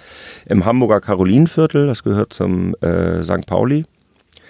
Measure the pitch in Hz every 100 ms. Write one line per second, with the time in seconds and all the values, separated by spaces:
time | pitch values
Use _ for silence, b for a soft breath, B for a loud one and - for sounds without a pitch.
0 | B B B B B 107 92 123 117 104
1 | - 95 92 117 165 - 160 147 143 117
2 | - 101 107 - 95 92 90 87 87 87
3 | 87 85 82 90 - 90 120 147 160 _
4 | _ _ _ - b